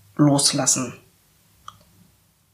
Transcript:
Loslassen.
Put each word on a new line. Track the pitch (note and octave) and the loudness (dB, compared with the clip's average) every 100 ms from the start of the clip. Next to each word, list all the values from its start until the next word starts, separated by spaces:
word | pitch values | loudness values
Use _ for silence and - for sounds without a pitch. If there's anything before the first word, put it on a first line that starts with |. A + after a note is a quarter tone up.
| _ - | _ 0
Loslassen. | D3 C#3 - - C3 - A#2+ F#2+ - _ _ _ _ _ - - _ _ _ _ _ _ _ | 2 4 0 -2 -2 -2 -4 -12 -20 _ _ _ _ _ -20 -20 _ _ _ _ _ _ _